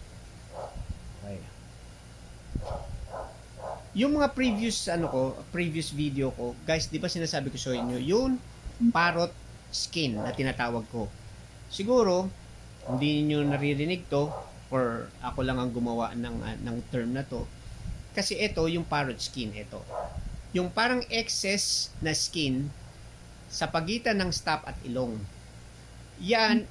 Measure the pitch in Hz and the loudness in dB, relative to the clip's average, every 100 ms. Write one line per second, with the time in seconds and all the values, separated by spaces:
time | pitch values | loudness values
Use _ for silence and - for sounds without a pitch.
0 | - - - - - - - - - - | -14 -14 -16 -16 -14 -10 -10 -8 -6 -8
1 | - - 101 98 - - - - - - | -8 -12 -10 -10 -10 -14 -16 -16 -16 -16
2 | - - - - - - - - - - | -16 -16 -16 -14 -6 -6 -4 -6 -6 -8
3 | - - - - - - - - - 196 | -8 -8 -10 -12 -16 -10 -8 -8 -4 2
4 | 277 302 226 254 254 208 226 208 - 170 | 4 6 4 4 4 4 2 0 0 2
5 | 160 131 131 - - 170 175 160 151 143 | 2 2 2 -2 -4 0 0 0 -2 0
6 | 147 139 135 117 120 120 - 160 - 156 | 0 2 0 0 -4 -4 0 0 0 -2
7 | 180 165 160 151 135 123 131 123 120 123 | -2 0 0 0 -2 -2 -2 0 0 0
8 | 135 214 262 254 - - - - 233 170 | 4 4 4 2 -2 -12 -8 4 6 8
9 | 170 170 175 - - - - - - 170 | 6 4 2 -2 -16 -16 -8 -6 -2 0
10 | 143 107 117 127 135 120 120 117 110 117 | 2 2 -2 0 0 0 0 0 -2 -4
11 | 101 - - - - - - - 202 254 | -4 -6 -14 -14 -16 -16 -10 -2 4 6
12 | 202 180 190 - - - - - - 127 | 8 6 2 -4 -14 -16 -16 -10 -2 2
13 | 147 147 151 147 143 139 143 143 156 180 | 4 6 4 4 4 4 4 2 2 0
14 | - 143 147 - - - - 131 123 117 | 2 2 2 -2 -10 -12 -2 2 2 0
15 | 117 - 123 139 131 127 123 120 120 117 | -6 -6 -4 0 2 2 2 2 0 2
16 | 113 120 120 117 113 107 117 117 - 127 | 0 0 -2 -2 -4 -4 -2 -4 -2 0
17 | 117 131 139 120 - - - - - - | 0 -2 -2 -4 -4 -8 -12 -8 -6 -6
18 | - - 196 202 208 - 165 170 165 147 | -4 -2 0 2 2 4 4 2 2 2
19 | 135 113 - 135 110 107 107 104 - - | 2 -2 -4 -4 -4 -4 -8 -10 -6 -6
20 | - - - - - 180 180 214 240 247 | -4 -6 -6 -8 -2 0 2 4 4 4
21 | - 226 226 - 190 196 - - - - | 2 0 0 0 2 2 2 0 -2 -2
22 | 156 151 - 170 143 131 143 - - - | 0 2 0 2 2 2 0 -6 -14 -16
23 | - - - - - - 156 165 160 233 | -18 -18 -18 -18 -8 -2 0 0 0 2
24 | 240 202 180 - - 160 - 135 131 123 | 4 4 2 0 0 0 -2 -8 -4 0
25 | 123 110 98 - - - - - - - | 0 -2 -6 -12 -16 -16 -16 -18 -18 -16
26 | - - 180 226 220 220 208 | -16 -4 4 6 8 6 4